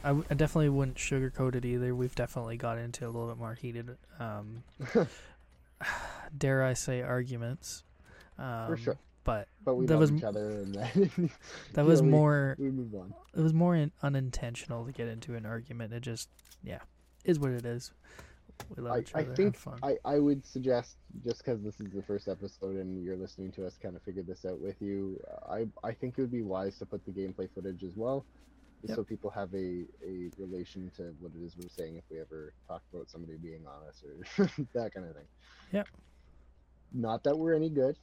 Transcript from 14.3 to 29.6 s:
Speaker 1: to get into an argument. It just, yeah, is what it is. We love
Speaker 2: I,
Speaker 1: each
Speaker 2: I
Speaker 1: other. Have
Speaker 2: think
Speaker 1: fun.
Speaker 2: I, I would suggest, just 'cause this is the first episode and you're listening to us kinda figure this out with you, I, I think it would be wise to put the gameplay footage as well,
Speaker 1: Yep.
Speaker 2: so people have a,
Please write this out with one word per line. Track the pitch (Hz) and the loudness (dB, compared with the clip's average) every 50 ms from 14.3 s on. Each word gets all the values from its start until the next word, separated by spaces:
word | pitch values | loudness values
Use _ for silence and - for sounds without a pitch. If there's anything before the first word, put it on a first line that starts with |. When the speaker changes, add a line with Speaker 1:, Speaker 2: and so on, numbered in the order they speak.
| - - - 117 117 - - - 120 117 117 | -2 -4 -4 -4 -6 -8 -6 -6 -6 -6 -6
Speaker 1:
to | 131 | -6
get | 131 - 117 117 | -6 -4 -4 -4
into | 113 113 113 - 120 | -6 -8 -8 -8 -8
an | 117 110 | -6 -6
argument. | 110 113 113 117 - 127 117 117 104 | -6 -6 -6 -6 -8 -8 -8 -6 -6
It | 117 120 | -6 -6
just, | 123 120 113 107 - - _ - _ - - - | -6 -6 -6 -6 -8 -12 _ -20 _ -20 -20 -14
yeah, | - - - - - - _ _ _ _ _ _ - | -12 -10 -10 -10 -12 -18 _ _ _ _ _ _ 2
is | - 175 151 | 2 2 4
what | 143 135 | 2 0
it | 123 120 120 | 0 -2 -4
is. | 120 120 120 - - - _ - - - - - - - - _ - - - - - - | -4 -6 -6 -8 -10 -16 _ -20 -20 -20 -20 -20 -20 -20 -20 _ -20 -16 -16 -14 -12 -10
We | - | -8
love | 117 120 - | -4 0 0
Speaker 2:
I, | 117 | 0
Speaker 1:
each | 117 - - | -2 0 -2
Speaker 2:
I | 156 | -2
Speaker 1:
other. | 151 127 | -2 0
Have | 127 | 2
Speaker 2:
think | 156 196 208 208 | 4 4 4 4
Speaker 1:
fun. | - - 139 131 120 | 0 -8 -12 -8 -4
Speaker 2:
I, | 127 139 135 - - | 0 0 0 0 0
I | - 143 147 | 2 4 6
would | 147 147 143 139 - | 6 6 4 2 0
suggest, | - - 131 127 131 123 120 123 - - - - - - - - | -8 -8 -2 2 2 2 2 2 -4 -16 -20 -20 -16 -16 -6 -4
just | 120 117 - - | -4 -4 -2 -2
'cause | 135 120 107 | -2 -2 -2
this | 101 107 104 - | -2 -8 -8 -8
is | 110 98 | -12 -8
the | 92 98 | -8 -8
first | 95 - 104 101 - 101 | -4 -2 -4 -2 -2 -4
episode | 95 95 101 95 - - 95 95 95 | -4 -4 -6 -12 -8 -6 -6 -4 -4
and | 95 92 92 95 92 | -4 -4 -4 -6 -4
you're | 87 92 92 | -4 -4 -4
listening | 92 95 92 - - 95 92 | -6 -6 -10 -8 -10 -10 -8
to | 92 - 95 | -8 -6 -8
us | 90 - | -8 -8
kinda | - - 101 90 85 | -8 -10 -10 -10 -8
figure | - 101 90 98 | -10 -8 -8 -6
this | 90 87 92 - - | -6 -8 -10 -6 -6
out | 92 92 71 | -6 -6 -4
with | 76 98 95 - | -6 -8 -6 -4
you, | 104 101 98 98 98 95 95 - - - - - - - | -4 -2 -2 -2 -2 -4 -6 -8 -10 -12 -12 -12 -8 -6
I, | 92 107 117 110 - - | -4 -2 -4 -4 -6 -6
I | - 113 | -6 -6
think | 117 - - 127 123 - | -6 -4 -6 -4 -2 -2
it | |
would | 131 120 | -2 0
be | 123 120 | 0 -4
wise | 110 98 92 92 95 98 95 - | -2 -2 -2 -2 -2 -2 -4 -6
to | 107 | -10
put | - - 101 - | -8 -8 -8 -8
the | - | -8
gameplay | 90 98 95 95 95 - 92 - - | -6 -4 -4 -4 -4 -6 -6 -6 -6
footage | 95 90 95 92 90 95 | -8 -8 -8 -8 -6 -8
as | 90 87 | -8 -6
well, | 104 113 123 135 139 - - _ - - - - - - - - - | -4 -2 -2 -2 -2 -6 -10 _ -20 -20 -20 -20 -20 -20 -20 -20 -14
Speaker 1:
Yep. | - 110 110 | -8 -6 -4
Speaker 2:
so | 113 101 | -4 -4
people | - 110 104 - 101 | -4 -8 -6 -6 -6
have | - 104 101 90 95 | -4 -4 -6 -4 -4
a, | 95 | -4